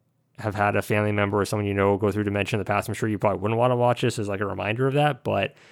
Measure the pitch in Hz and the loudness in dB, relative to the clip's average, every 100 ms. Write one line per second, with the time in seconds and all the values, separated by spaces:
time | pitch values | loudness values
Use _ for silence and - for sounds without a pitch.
0 | _ _ _ - 110 101 101 104 - 107 | _ _ _ -8 -6 0 2 2 0 0
1 | 104 104 101 104 95 107 104 98 98 101 | 0 0 0 0 0 0 -2 2 4 4
2 | 104 101 101 101 98 110 95 101 - 104 | 2 0 0 0 -2 -2 0 -2 -2 -4
3 | 113 104 107 92 101 113 123 123 120 120 | -2 0 0 0 -2 2 2 2 2 2
4 | 123 117 101 98 101 98 98 110 135 139 | 0 -2 -4 -4 -4 -4 -4 -2 0 2
5 | 147 135 - 101 101 - - | 0 0 -2 0 -2 -6 -20